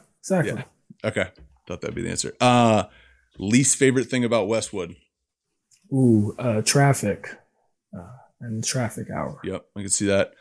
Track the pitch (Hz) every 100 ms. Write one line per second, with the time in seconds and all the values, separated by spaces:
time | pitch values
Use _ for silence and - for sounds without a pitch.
0 | _ _ - 185 104 139 - _ _ -
1 | 110 107 92 - - _ - 90 - 87
2 | 87 87 - - 123 123 117 107 - _
3 | _ _ _ - 95 127 135 - 135 131
4 | 123 127 120 113 98 113 - 101 87 -
5 | _ _ _ _ _ _ _ _ _ 135
6 | 123 110 104 - 127 110 - 143 139 127
7 | 104 92 - - _ _ _ _ _ -
8 | 87 127 _ _ 120 110 117 131 113 -
9 | - - - - 95 92 - 101 98 -
10 | 101 98 - _